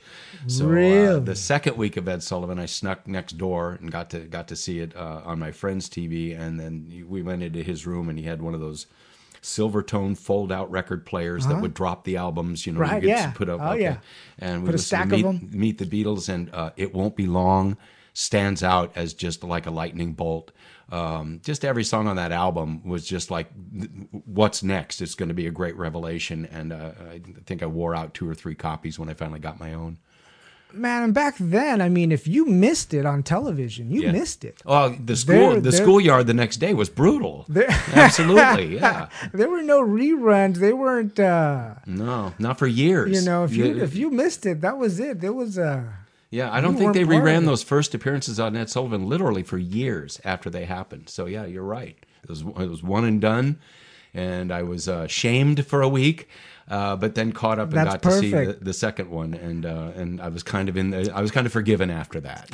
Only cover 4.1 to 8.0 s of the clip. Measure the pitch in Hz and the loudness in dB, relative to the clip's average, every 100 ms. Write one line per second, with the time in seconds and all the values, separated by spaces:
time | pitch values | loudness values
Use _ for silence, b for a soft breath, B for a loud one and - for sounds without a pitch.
4.1 | 85 80 85 82 82 - 85 82 90 82 | -12 -12 -12 -12 -10 -8 -8 -8 -10 -12
5.1 | 78 85 82 78 - 98 95 - - 85 | -12 -10 -8 -8 -6 -6 -6 -8 -8 -6
6.1 | 82 82 82 82 80 80 80 80 87 85 | -6 -6 -8 -8 -8 -8 -12 -12 -16 -12
7.1 | 95 87 90 85 82 82 80 82 87 | -8 -6 -8 -8 -8 -8 -8 -8 -6